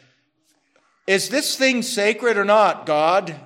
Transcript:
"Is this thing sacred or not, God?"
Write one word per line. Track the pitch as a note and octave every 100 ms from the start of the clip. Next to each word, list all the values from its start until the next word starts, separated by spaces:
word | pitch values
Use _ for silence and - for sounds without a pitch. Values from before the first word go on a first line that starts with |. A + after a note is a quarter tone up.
| _ _ _ _ _ _ _ _ _ _ -
"Is | F#3+ -
this | C4+ D4+ -
thing | C4 B3
sacred | - - G#3 A#3 A#3+ G3+
or | G3+
not, | A3 G3 D#3 -
God?" | D3+ D#3+ F#3+ F3 D3